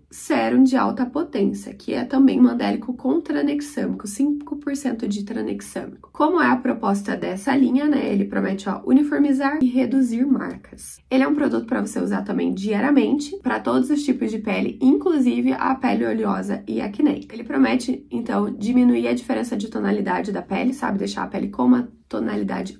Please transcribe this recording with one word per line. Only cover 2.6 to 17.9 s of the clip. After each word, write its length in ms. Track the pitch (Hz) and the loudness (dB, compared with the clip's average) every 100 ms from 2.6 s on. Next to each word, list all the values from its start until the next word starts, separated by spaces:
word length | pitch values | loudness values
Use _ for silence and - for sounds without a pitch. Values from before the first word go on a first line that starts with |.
| 202 208 - | -2 -2 -6
com 260 | 247 262 320 | -4 0 0
tranexâmico, 880 | 320 294 285 294 294 - 180 185 208 | 0 -2 -2 -2 -4 -6 -4 -4 -6
cinco 480 | - 285 294 - 285 | -2 -2 -2 -6 -8
por 180 | - | -6
cento 360 | 277 254 226 208 | -4 -4 -4 -4
de 160 | 202 202 | -4 -6
tranexâmico. 840 | 233 214 202 - - - - - | -6 -6 -6 -8 -10 -10 -14 -10
Como 260 | - 311 349 | 0 2 4
é 80 | 254 | 2
a 80 | 254 | 2
proposta 640 | 247 226 202 202 - - | 0 -2 -2 -2 -4 -6
dessa 360 | 175 190 269 | -6 -4 0
linha, 320 | 277 247 262 294 | 2 4 2 2
né? 280 | 254 214 | 0 0
Ele 100 | 202 | -2
promete, 460 | 196 196 190 196 202 | -2 -2 -2 -2 -4
ó, 120 | - - | -4 4
uniformizar 760 | 262 294 285 285 269 277 311 | 4 4 2 2 2 0 2
e 40 | 254 | 2
reduzir 600 | 254 233 269 247 226 277 | 2 2 2 2 0 0
marcas. 720 | 214 - - - - - - - | 0 -4 -10 -16 -18 -18 -16 -2
Ele 120 | 262 | 2
é 40 | 285 | 2
um 80 | 294 | 2
produto 300 | 269 226 - | 0 0 -2
pra 160 | 220 | -4
você 180 | 202 - | -2 -4
usar 220 | 185 196 | -2 -4
também 320 | 196 196 175 | -2 -2 -2
diariamente, 840 | 185 208 208 269 277 214 294 - 392 | -2 -2 0 2 4 4 0 -2 -6
pra 160 | 254 - | -4 -4
todos 300 | - 254 254 | 0 0 2
os 140 | 294 | 0
tipos 280 | - - 220 | 0 0 -2
de 80 | 214 | -4
pele, 400 | 208 190 - - | -2 -2 -2 2
inclusive 680 | 262 294 370 311 247 240 254 | 4 4 4 2 2 2 0
a 240 | 254 - 262 | 0 0 0
pele 300 | 247 226 - | 0 0 0
oleosa 580 | 110 208 190 196 - - | 0 -2 -2 -4 -6 -4
e 140 | 220 | -4
acneica. 560 | 208 - 294 - - 226 | -4 0 0 0 -6 -12
Ele 80 | |
promete, 640 | 226 285 240 247 - | -2 2 4 2 -2